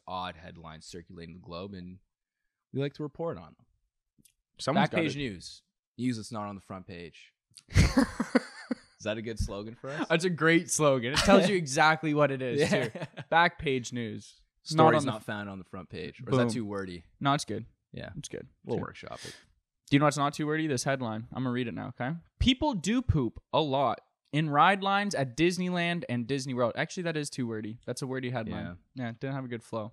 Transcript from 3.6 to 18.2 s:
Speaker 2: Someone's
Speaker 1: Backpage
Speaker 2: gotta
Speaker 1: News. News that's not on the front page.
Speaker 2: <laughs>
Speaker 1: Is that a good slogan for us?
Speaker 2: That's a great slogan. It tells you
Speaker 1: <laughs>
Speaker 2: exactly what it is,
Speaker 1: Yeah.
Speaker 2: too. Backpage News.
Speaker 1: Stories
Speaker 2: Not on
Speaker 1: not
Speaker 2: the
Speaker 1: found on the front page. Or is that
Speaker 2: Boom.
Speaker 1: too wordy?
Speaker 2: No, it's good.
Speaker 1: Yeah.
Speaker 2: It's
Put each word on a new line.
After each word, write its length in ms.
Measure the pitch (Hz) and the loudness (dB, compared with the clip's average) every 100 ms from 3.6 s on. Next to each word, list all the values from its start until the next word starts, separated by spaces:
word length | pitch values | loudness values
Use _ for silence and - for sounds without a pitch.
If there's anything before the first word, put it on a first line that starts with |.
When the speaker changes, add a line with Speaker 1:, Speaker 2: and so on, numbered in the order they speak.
| _ _ _ _ _ _ _ _ _ - | _ _ _ _ _ _ _ _ _ -6
Speaker 2:
Someone's 300 | - 147 151 | 0 2 2
Speaker 1:
Backpage 200 | - 156 | 2 0
Speaker 2:
gotta 100 | 139 | -2
Speaker 1:
News. 440 | 131 87 - - _ _ _ - | -6 -8 -12 -18 _ _ _ -6
News 180 | 127 113 | -4 -4
that's 160 | 101 | -6
not 160 | 110 104 | -8 -8
on 60 | |
the 60 | 98 | -10
front 240 | - 95 90 | -12 -14 -12
page. 460 | 87 85 - - _ _ | -14 -14 -16 -20 _ _
Speaker 2:
<laughs> 260 | - - - | -20 0 4
Speaker 1:
Is 1300 | - - - - - - - - - - _ _ | 6 4 2 -2 0 0 0 -10 -10 -10 _ _
that 140 | 104 110 | -6 -4
a 40 | |
good 160 | 113 110 | -6 -4
slogan 360 | - 101 110 117 | -4 -4 -8 -10
for 120 | 131 | -10
us? 160 | 147 254 | -6 0
Speaker 2:
That's 160 | 165 | 0
a 60 | 185 | 2
great 400 | 156 160 165 143 | 2 6 6 4
slogan. 420 | - 147 131 117 | 4 4 4 2
It 60 | 147 | 2
tells 280 | 202 196 185 | 8 8 8
you 80 | 190 | 2
Speaker 1:
<laughs> 20 | |
Speaker 2:
exactly 560 | 147 147 156 160 160 | 0 4 6 6 2
what 160 | 147 143 | 4 4
it 100 | 131 | 2
is, 200 | 127 139 | 0 2
Speaker 1:
Yeah. 280 | 156 190 117 | 4 4 0
Speaker 2:
too. 100 | 175 160 - - | -4 -10 -12 2
Backpage 600 | 160 170 - 160 131 113 | 4 4 2 -2 -2 -2
News. 480 | 120 110 107 - - _ _ | -6 -6 -8 -14 -20 _ _
Speaker 1:
Stories 140 | - 160 | 0 6
Speaker 2:
Not 180 | 156 | 8
on 100 | 151 | 8
Speaker 1:
not 140 | 135 107 | 2 -4
Speaker 2:
the 40 | - | -6
Speaker 1:
found 240 | 104 101 | -6 -6
on 80 | 98 | -10
the 60 | |
front 260 | - 95 87 | -12 -14 -10
page. 320 | 87 78 - 123 | -8 -8 -10 0
Or 40 | |
is 60 | 131 | 2
that 60 | |
Speaker 2:
Boom. 60 | 120 | 2
Speaker 1:
too 100 | 113 | 0
wordy? 400 | 104 101 92 87 - _ | -4 -6 -6 -10 -16 _
Speaker 2:
No, 140 | 139 | 0
it's 100 | 147 | 0
good. 220 | - 107 117 _ _ | -2 -8 -8 _ _
Speaker 1:
Yeah. 160 | - - | -14 -12
Speaker 2:
It's 120 | - | -12